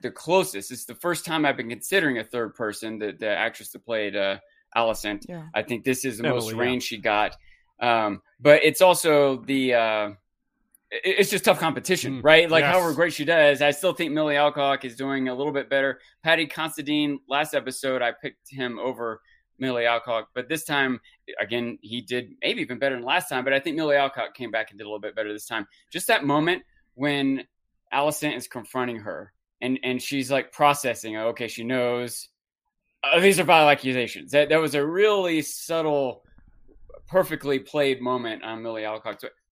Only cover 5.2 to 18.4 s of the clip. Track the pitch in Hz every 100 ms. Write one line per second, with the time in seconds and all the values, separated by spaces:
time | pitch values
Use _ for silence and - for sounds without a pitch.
5.2 | - 170 80 107 107 117 131 127 135 110
6.2 | 151 123 110 110 123 127 - 113 110 104
7.2 | 104 - - _ _ _ 120 113 107 95
8.2 | _ _ 139 147 156 151 185 175 170 147
9.2 | 139 131 - 135 131 120 113 107 104 104
10.2 | _ _ _ _ _ _ _ - 180 170
11.2 | 196 196 - 175 160 127 - 185 123 110
12.2 | 143 160 170 160 143 180 170 143 170 151
13.2 | 147 165 147 135 147 143 185 165 165 151
14.2 | 151 143 147 143 139 135 127 120 135 135
15.2 | 131 123 143 139 127 139 135 127 _ _
16.2 | 160 165 151 - 156 156 143 151 147 143
17.2 | _ 139 151 147 123 127 135 131 120 -
18.2 | 147 -